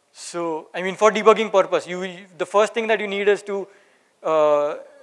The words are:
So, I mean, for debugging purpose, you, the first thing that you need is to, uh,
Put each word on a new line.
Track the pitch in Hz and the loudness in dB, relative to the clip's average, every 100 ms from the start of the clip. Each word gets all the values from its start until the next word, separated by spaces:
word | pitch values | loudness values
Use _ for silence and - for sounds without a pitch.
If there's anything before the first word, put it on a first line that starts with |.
| _ | _
So, | - - 175 170 156 - | -20 -12 -6 -4 -6 -8
I | 175 | -8
mean, | 185 180 | -6 2
for | 214 | 2
debugging | 208 214 208 214 | 4 4 4 4
purpose, | 196 170 170 160 | 2 2 0 -4
you, | 180 185 175 196 170 | -8 -8 -12 -16 -10
the | 180 | -2
first | 202 214 | 0 0
thing | 233 220 | 0 -2
that | 214 | -2
you | 208 | -2
need | 196 202 | -2 0
is | 196 | 0
to, | - 196 185 _ _ _ _ _ | -2 -8 -8 _ _ _ _ _
uh, | 185 156 151 147 147 165 - - | -2 2 4 2 0 -6 -14 -20